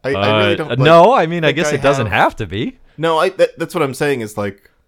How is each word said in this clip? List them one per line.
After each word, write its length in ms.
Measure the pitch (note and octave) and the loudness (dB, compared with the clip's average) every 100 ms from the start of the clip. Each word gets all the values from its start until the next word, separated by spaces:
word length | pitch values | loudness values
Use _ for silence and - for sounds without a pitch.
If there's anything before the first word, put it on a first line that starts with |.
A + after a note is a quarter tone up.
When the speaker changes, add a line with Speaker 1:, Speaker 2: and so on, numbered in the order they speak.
Speaker 1:
I 60 | C3 C#3 G#2 G#2+ | -6 -2 0 0
really 140 | G#2 | 0
Speaker 2:
Uh, 20 | - | -2
Speaker 1:
don't, 120 | D3+ | -4
like, 80 | A#2+ | 0
Speaker 2:
no, 340 | C#3+ E3+ F#3+ | 6 6 6
I 140 | B3+ E3 | 4 0
mean, 180 | E3+ | -2
I 40 | D#3 | -2
Speaker 1:
think 80 | C3+ | 0
Speaker 2:
guess 160 | D3+ | -2
Speaker 1:
I 40 | C#3+ | 0
Speaker 2:
it 60 | |
doesn't 240 | C3+ C#3+ A2 | 0 0 0
Speaker 1:
have 100 | A2+ | 0
Speaker 2:
have 140 | D#3+ - | 0 -2
to 100 | G#2 | -8
be. 320 | G2 F#3+ - _ - | -6 -8 -10 _ -6
Speaker 1:
No, 220 | E3 D#3+ | -2 0
I, 120 | F#3 | -2
that, 280 | F#3 E3+ - | 0 -2 -2
that's 160 | E3 | -8
what 80 | F3+ | -4
I'm 120 | C#3 | -4
saying 260 | B2 D3 C3+ | -4 -4 -4
is, 140 | G#2+ - | -6 -8
like, 340 | G2+ G2 _ _ | -8 -8 _ _